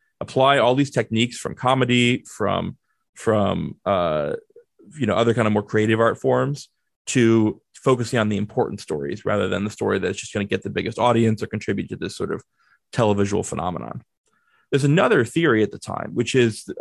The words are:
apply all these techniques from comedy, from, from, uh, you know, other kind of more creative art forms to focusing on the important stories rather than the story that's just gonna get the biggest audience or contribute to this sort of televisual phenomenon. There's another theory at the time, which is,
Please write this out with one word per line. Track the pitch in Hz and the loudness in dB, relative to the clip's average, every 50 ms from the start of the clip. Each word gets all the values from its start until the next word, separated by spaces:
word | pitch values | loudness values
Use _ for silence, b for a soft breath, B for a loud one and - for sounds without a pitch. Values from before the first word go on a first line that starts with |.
| _ _ _ - | _ _ _ -12
apply | - - - 135 131 139 139 | -10 -4 0 2 2 4 4
all | 139 110 120 127 | 4 4 4 4
these | 139 139 135 | 2 0 0
techniques | - 120 110 - 113 113 123 120 - | 0 -2 -2 0 0 0 0 0 -2
from | - - - - | -6 -10 -10 -8
comedy, | - 123 127 135 131 127 120 123 123 120 120 123 - - | -2 0 2 2 2 2 2 4 4 4 2 2 0 -4
from, | - - - 104 98 95 92 90 95 - - _ _ _ _ _ _ _ | -10 -8 -4 -2 -2 0 -2 -4 -6 -8 -12 _ _ _ _ _ _ _
from, | - - 113 107 104 98 95 92 87 82 - - - - | -6 0 2 2 2 2 2 0 -2 -4 -6 -8 -6 -2
uh, | 95 101 90 87 82 76 76 73 73 - - - _ _ - - _ _ _ - - 151 | -2 0 0 0 0 0 -2 -2 -4 -6 -8 -10 _ _ -20 -20 _ _ _ -20 -16 -10
you | 151 127 | -4 -2
know, | 104 87 | 0 2
other | 101 117 117 107 | 2 2 2 2
kind | 120 110 | 2 2
of | 107 107 | 2 2
more | 107 101 | 0 0
creative | - - 107 107 110 110 110 | 0 0 0 2 2 2 2
art | 113 113 113 - | 2 2 0 0
forms | - 131 127 127 131 139 147 - - - _ _ _ _ _ _ _ | 0 0 0 0 0 -2 -4 -6 -10 -18 _ _ _ _ _ _ _
to | - - 131 117 113 113 113 107 107 - - _ _ - | -2 2 4 4 6 6 4 4 2 0 -4 _ _ -14
focusing | - - 135 131 120 117 - 131 117 | -4 0 2 2 2 0 -2 0 0
on | 107 | 0
the | 107 104 | 0 0
important | 98 104 - - 127 - - 85 - | -2 -4 -4 -2 -4 -4 -4 -4 -10
stories | - - 80 73 71 71 98 107 - | -8 -8 -6 -6 -6 -6 -8 -6 -4
rather | 101 104 101 95 | -2 0 0 0
than | 95 95 95 101 | -2 -2 -4 -4
the | 104 | -6
story | - - 107 101 98 | -6 -4 -2 -2 -2
that's | 98 90 92 98 - | -2 -2 -4 -6 -6
just | - - - | -10 -8 -6
gonna | 104 101 | -6 -4
get | - 107 104 - | -4 -4 -6 -6
the | 107 | -6
biggest | 98 101 - 113 113 104 | -6 -6 -6 -6 -2 0
audience | 117 123 117 117 117 113 110 - | 2 2 4 4 2 2 0 -2
or | 110 | -4
contribute | - - 107 - - 101 98 85 - | -8 -8 -6 -4 -4 -4 -4 -6 -8
to | - | -8
this | - 87 98 - | -8 -8 -8 -8
sort | - 101 - 85 | -6 -6 -6 -6
of | - - _ _ _ _ _ _ _ _ _ | -8 -10 _ _ _ _ _ _ _ _ _
televisual | - - 113 104 101 101 101 101 101 92 92 | -2 0 2 2 2 2 0 0 0 -2 -4
phenomenon. | - - - 85 90 87 - - - - 120 - _ _ _ _ _ _ _ _ _ _ _ _ - | -4 -6 -6 -6 -6 -6 -6 -8 -12 -12 -14 -16 _ _ _ _ _ _ _ _ _ _ _ _ -2
There's | 143 135 143 | -2 0 2
another | 139 151 185 - 247 214 143 113 | 4 4 4 4 4 4 2 2
theory | - - 165 165 147 113 107 104 | 2 0 2 2 4 4 4 2
at | 101 | 0
the | - - | -2 -6
time, | - - - - - - - | -10 -8 -8 -8 -8 -6 -4
which | 120 120 - - | -4 -2 0 2
is, | 127 120 113 107 - - - - - | 2 2 2 0 -4 -10 -10 -4 0